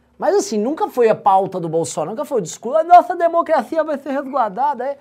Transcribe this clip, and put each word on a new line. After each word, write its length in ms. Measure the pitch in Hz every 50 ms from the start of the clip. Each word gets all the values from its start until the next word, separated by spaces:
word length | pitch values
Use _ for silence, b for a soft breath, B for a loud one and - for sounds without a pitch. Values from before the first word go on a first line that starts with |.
| _ _ _
Mas 180 | - 214 294 370
assim, 240 | 415 - - 226 208
nunca 280 | 208 254 320 - 427 -
foi 200 | - 254 240 220
a 60 | 208
pauta 440 | 214 - 202 190 190 196 185 185 185
do 80 | 170 165
Bolsonaro, 420 | 160 165 160 156 - 175 151 165
nunca 140 | 220 254 294
foi 120 | - 294
o 40 | 226
discurso, 360 | 170 151 - - - 226 277
"A 60 | 320 330
nossa 320 | 339 349 349 330 349 370
democracia 680 | 349 339 339 330 339 320 - 320 285 220 - 320 320 302
vai 140 | 311 294
ser 140 | 254 - 311
resguardada", 760 | 262 277 285 269 277 269 226 208 185 226 269 294 277 226 240
é. 120 | 277 285 b